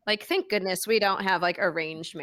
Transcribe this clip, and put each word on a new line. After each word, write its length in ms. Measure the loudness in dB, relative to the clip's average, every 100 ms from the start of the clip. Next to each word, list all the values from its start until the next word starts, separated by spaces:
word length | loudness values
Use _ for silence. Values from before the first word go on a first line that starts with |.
| -2
Like, 180 | -2
thank 260 | 0 -2 0
goodness 360 | 0 0 -2 2
we 140 | 2
don't 220 | 4 2
have, 180 | 2 2
like, 160 | 2 2
arranged 580 | 0 0 -4 -6 -10 -10